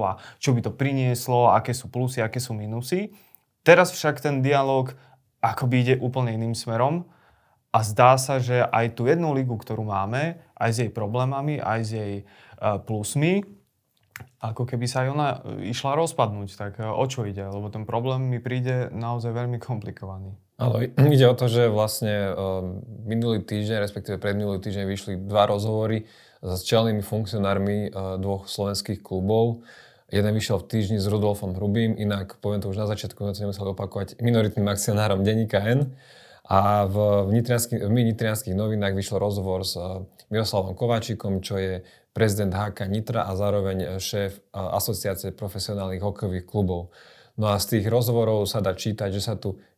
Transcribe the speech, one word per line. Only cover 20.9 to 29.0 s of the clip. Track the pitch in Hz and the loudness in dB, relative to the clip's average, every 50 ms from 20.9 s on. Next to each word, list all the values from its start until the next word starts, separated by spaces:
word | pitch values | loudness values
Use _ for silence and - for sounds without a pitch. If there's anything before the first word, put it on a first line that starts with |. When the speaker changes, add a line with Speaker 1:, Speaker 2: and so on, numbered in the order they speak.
| - | 4
Speaker 2:
ide | - 135 151 147 131 131 | 6 6 8 8 8 8
o | 123 120 - | 8 6 6
to, | 127 | 2
že | 120 113 120 120 113 | 2 4 4 4 4
vlastne, | 104 107 107 104 - - 113 107 104 101 101 98 | 4 2 2 0 0 -2 -2 0 0 0 0 -2
e, | 92 85 98 95 95 95 92 90 92 98 104 113 110 - 110 | -2 -2 -2 -2 -2 -4 -4 -6 -8 -10 -12 -14 -14 -12 -6
minulý | 107 113 113 117 117 113 107 92 | -4 -2 0 0 2 0 0 -2
týždeň, | - 107 104 107 104 113 107 | -4 -4 -4 -2 -2 -2 -2
respektíve | 104 101 - 101 95 - 101 90 | -2 -2 -4 -8 -8 -6 -6 -4
predminulý | - 104 101 104 104 101 98 95 | -2 -2 -2 0 -2 -2 -2 -4
týždeň | 95 110 98 101 98 | -4 -4 -4 -4 -2
vyšli | 95 101 101 - - 98 90 95 | -2 -4 -4 -4 -6 -6 -6 -4
dva | 101 104 104 101 | 2 4 6 6
rozhovory | 101 104 101 104 110 110 110 107 107 110 107 110 - - - - - _ - | 6 4 2 0 0 0 0 0 0 0 -2 -2 -6 -18 -20 -20 -20 _ -12
s | - 92 92 92 - | -6 -6 -4 -4 -2
čelnými | - 120 113 113 113 107 107 | 2 4 4 4 4 2 0
funkcionármi, | 98 - - 110 107 98 - 107 98 98 98 101 98 101 104 104 104 - | -2 -2 -4 -4 -4 -2 -2 -2 0 0 2 0 0 0 0 -2 -2 -4
e, | - 95 95 95 95 95 | -6 -6 -6 -6 -4 -4
dvoch | 95 98 98 95 95 - | -2 -2 -4 -4 -6 -8
slovenských | - - 101 101 101 - - - 101 - | -6 -4 -2 -2 -2 -4 -4 -6 -6 -8